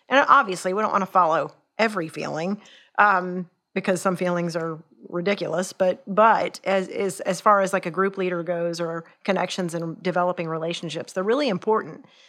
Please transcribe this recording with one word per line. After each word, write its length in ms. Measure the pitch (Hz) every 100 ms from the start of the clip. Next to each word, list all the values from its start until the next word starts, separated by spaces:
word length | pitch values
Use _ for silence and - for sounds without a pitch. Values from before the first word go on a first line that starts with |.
| -
And 160 | 262 -
obviously, 440 | 277 214 175 185
we 80 | 196
don't 100 | 214
wanna 120 | 202 185
follow 480 | 185 165 160 147 - _ -
every 300 | 220 208 160
feeling, 540 | 151 151 147 180 208 - - _ -
um, 520 | 208 190 180 180 175 _ _
because 280 | 196 196 180
some 140 | 196 175
feelings 380 | 180 175 170 165
are 240 | 165 160 - _ -
ridiculous. 640 | 175 180 202 160 160 185
But, 300 | - 185 - -
but 520 | 190 226 196 - -
as, 240 | - 190 180
as, 300 | - 196 -
as 200 | - 180
far 200 | 220 202
as, 120 | 190
like, 120 | 190 180
a 60 |
group 260 | 160 190 190
leader 260 | 185 180
goes 360 | 170 170 170 170
or 240 | 170 165 - _
connections 500 | - 185 180 - 175
and 280 | 165 165 -
developing 460 | 185 175 180 180 165
relationships, 680 | 160 165 170 170 156 -
they're 100 | 185
really 260 | 196 262 285
important 560 | 180 214 220 170 - - _